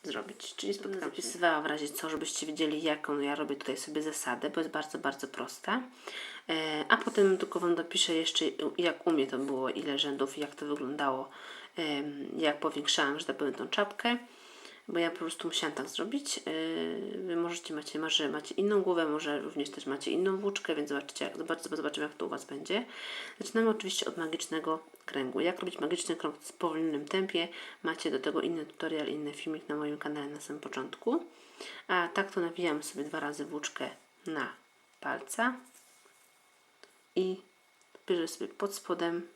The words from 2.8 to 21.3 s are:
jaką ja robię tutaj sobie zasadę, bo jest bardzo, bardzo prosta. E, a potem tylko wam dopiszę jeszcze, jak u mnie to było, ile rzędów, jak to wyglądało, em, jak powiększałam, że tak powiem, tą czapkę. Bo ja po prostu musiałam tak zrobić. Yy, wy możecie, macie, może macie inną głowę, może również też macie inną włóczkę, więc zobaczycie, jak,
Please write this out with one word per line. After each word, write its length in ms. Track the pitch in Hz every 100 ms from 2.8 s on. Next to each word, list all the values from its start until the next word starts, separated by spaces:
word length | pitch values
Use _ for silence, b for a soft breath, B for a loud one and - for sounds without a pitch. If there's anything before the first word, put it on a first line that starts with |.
jaką 360 | 160 151 - 143
ja 160 | 143 143
robię 200 | 139 139
tutaj 220 | - 135
sobie 240 | - 151
zasadę, 480 | 156 151 - 120 151
bo 120 | 156
jest 100 | 156
bardzo, 260 | 156 156 165
bardzo 300 | 139 139 135
prosta. 560 | - 127 - - 226 247 B B B B B -
E, 360 | 160 156 151 156
a 80 | 226
potem 400 | 226 220 196 185
tylko 220 | 190 170
wam 160 | 175 170
dopiszę 380 | 165 - -
jeszcze, 320 | 165 160 - 160 - 151 -
jak 300 | 175 160 -
u 40 |
mnie 160 | 160 135
to 100 | 131
było, 320 | 139 131 131
ile 300 | - - 139
rzędów, 380 | 143 139 135 151
jak 180 | 147 -
to 100 | 147
wyglądało, 640 | 147 131 147 143 131 135 B B B B -
em, 520 | 156 143 147 143 - -
jak 220 | 156 151
powiększałam, 600 | 156 147 147 - 143 151
że 60 | -
tak 120 | 135
powiem, 160 | 147
tą 140 | 127 -
czapkę. 500 | - 202 - 240 240 B B B B B B -
Bo 100 | 170
ja 120 | 170
po 60 | 170
prostu 300 | 165 - 175
musiałam 280 | - 160 147
tak 140 | 151
zrobić. 480 | - 185 277 285 -
Yy, 840 | - 160 160 165 165 165 202 196 185
wy 100 | 170
możecie, 380 | 170 170 -
macie, 260 | 156 151 151
może 300 | 160 - 147
macie 260 | 151 - -
inną 260 | 202 208
głowę, 240 | 185 170 160
może 360 | 151 147 147
również 280 | 147 151 143
też 160 | - 135
macie 260 | 135 -
inną 260 | 160 190 190
włóczkę, 380 | 202 202 - 156
więc 140 | 147
zobaczycie, 360 | 143 - -
jak, 120 | 147